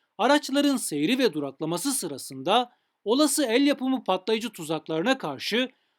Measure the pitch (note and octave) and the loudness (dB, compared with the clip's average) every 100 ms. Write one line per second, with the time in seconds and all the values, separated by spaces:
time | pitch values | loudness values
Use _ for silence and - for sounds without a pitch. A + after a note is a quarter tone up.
0 | _ - A#3 D4 D4 C#4 C#4+ C4 - D3 | _ 0 4 4 2 0 2 0 -2 0
1 | D#3+ B3+ F3 D#3 C#3 C3+ D#3 E3+ C#4 C4 | 0 2 0 0 -8 -6 -4 -2 -2 -4
2 | E3+ C3 - C3 C#3 A3+ A#3+ _ _ _ | -6 -8 -12 -6 0 2 0 _ _ _
3 | G3+ C4 D4+ - B3+ A#3 C#4+ C#4 C4 C4 | 0 2 2 2 2 4 4 2 0 -2
4 | - F#3 G3+ A3+ A#3 - D#3 D#3 - D#3+ | 0 -2 0 -2 -4 -8 -6 -6 -4 -2
5 | G3+ C4 E3 B2+ - A3 B3+ _ _ | 0 0 -2 -8 -2 -2 -2 _ _